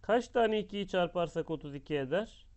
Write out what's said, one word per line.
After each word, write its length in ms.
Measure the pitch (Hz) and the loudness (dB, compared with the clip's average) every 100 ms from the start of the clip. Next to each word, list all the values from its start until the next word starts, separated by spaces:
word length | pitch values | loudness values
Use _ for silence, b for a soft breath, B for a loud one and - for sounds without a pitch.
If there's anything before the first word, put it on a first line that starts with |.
Kaç 260 | - 226 233 | 2 0 2
tane 300 | 247 226 214 | 2 2 2
ikiyi 300 | 208 202 196 | -2 -6 -2
çarparsak 600 | 190 175 180 170 165 151 | 0 0 0 -2 -2 -4
otuz 240 | 156 147 | -6 -8
iki 220 | 139 - 147 | -12 -4 -2
eder? 500 | 131 165 220 - - | 0 -2 -2 -12 -20